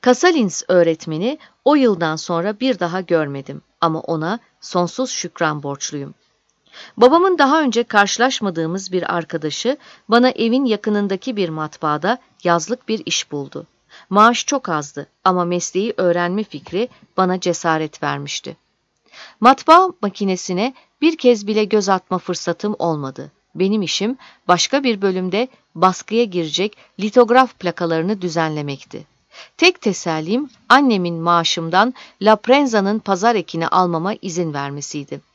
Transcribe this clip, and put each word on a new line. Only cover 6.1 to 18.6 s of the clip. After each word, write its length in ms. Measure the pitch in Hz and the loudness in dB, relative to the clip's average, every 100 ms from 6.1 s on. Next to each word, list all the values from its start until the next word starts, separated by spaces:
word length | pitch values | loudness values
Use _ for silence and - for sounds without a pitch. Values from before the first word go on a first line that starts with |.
| - _ _ _ _ _ - - - | -16 _ _ _ _ _ -20 -20 4
Babamın 400 | 247 330 381 349 | 6 6 2 2
daha 240 | 277 311 | 2 4
önce 220 | 285 220 | 2 -2
karşılaşmadığımız 1080 | 240 208 202 - 254 262 202 165 160 185 190 | 0 2 2 2 0 0 -4 -4 -4 -6 -4
bir 240 | 185 - 170 | -4 -2 -4
arkadaşı 640 | 160 165 151 147 226 294 - - - | -4 -6 -6 -4 -4 -4 -8 -20 2
bana 200 | 226 247 | 4 4
evin 360 | - 226 254 269 | 2 0 0 0
yakınındaki 720 | 208 214 208 202 185 262 208 | -2 0 -2 0 -4 -6 -4
bir 140 | 175 | -4
matbaada 680 | 156 151 - 156 147 170 240 _ _ | -4 -8 -6 -4 -2 -2 -4 _ _
yazlık 440 | 175 170 160 247 - | 0 0 0 -8 -4
bir 140 | 220 - | -6 -4
iş 260 | - - | -6 -6
buldu. 360 | 147 139 - 160 _ _ - _ | -10 -10 -12 -16 _ _ -20 _
Maaş 360 | 196 220 240 - | 4 4 4 -2
çok 240 | 277 226 | -4 -2
azdı 380 | 156 143 - 143 _ | -4 -6 -12 -16 _
ama 220 | 185 180 175 | 0 2 0
mesleği 480 | 175 - 185 220 - | -2 -2 -4 -4 0
öğrenme 460 | 180 175 175 190 | 0 0 0 -4
fikri 460 | 214 147 - 175 247 _ _ - | -6 -10 -8 -6 -6 _ _ -2
bana 220 | 185 185 | 0 0
cesaret 640 | 180 170 170 160 156 - | -2 -2 -2 -2 -4 -6
vermişti. 540 | 147 143 143 - - 160 | -6 -6 -8 -10 -12 -18